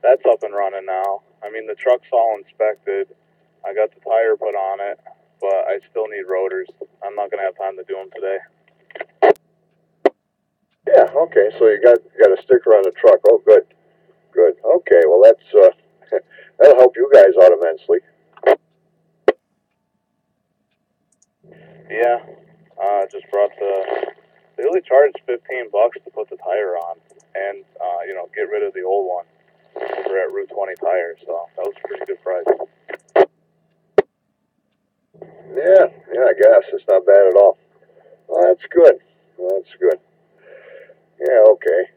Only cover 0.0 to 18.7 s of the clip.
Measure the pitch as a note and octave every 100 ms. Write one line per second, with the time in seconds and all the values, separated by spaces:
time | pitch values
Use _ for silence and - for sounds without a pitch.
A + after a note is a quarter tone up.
0 | A#2 C3 C3 A2+ G#2+ G2+ G2 G2 F#2+ F#2
1 | G2 G2 _ _ G#2 A2 A2 G#2 C3 B2
2 | _ B2 A2+ G#2+ G2 _ G#2+ G#2 - G2
3 | G2 _ _ _ _ _ G2 G2 G#2+ _
4 | - A2+ A2+ G#2+ G#2+ G2+ F#2+ G2 G2+ -
5 | - _ _ _ G2 F#2+ - - _ -
6 | A2 G#2 F#2 F#2+ F#2+ F#2 - _ - _
7 | G2+ G#2 G2+ G2+ G2 F2+ G2 F#2+ F#2 F#2+
8 | F#2+ - G2 F#2+ - _ _ _ _ -
9 | - _ - - _ _ _ _ _ _
10 | - _ _ _ _ _ _ _ - -
11 | A2+ C#3 E3 - G#2 - A2+ G2+ B2 A#2
12 | _ - G#2 F#2+ - F#2+ - G#2+ F#2+ -
13 | A#2 G2 - A2+ - G#2 - _ _ _
14 | _ _ _ - - - G#2+ F3 - F2
15 | D#2+ F2 G#2+ A2+ _ G#2 F#2+ - _ _
16 | _ G#2 _ _ - _ - B2+ B2+ -
17 | - C3+ G2 - F#2 F2 E2+ D#2+ - -
18 | _ _ _ _ - - _